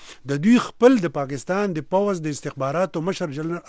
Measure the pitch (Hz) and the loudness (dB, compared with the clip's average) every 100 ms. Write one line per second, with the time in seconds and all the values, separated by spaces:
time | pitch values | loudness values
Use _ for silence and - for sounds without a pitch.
0 | - - 131 143 185 240 - - 240 262 | -20 -16 -6 0 4 4 4 4 6 6
1 | 170 147 135 139 - 185 208 160 139 185 | 2 -4 -6 -6 -4 -2 -2 -4 -2 0
2 | 202 185 156 143 147 135 135 151 185 170 | 0 -2 -4 -6 -8 -6 -4 -2 -2 -2
3 | 156 190 175 135 160 170 | -4 -4 -6 -6 -6 -8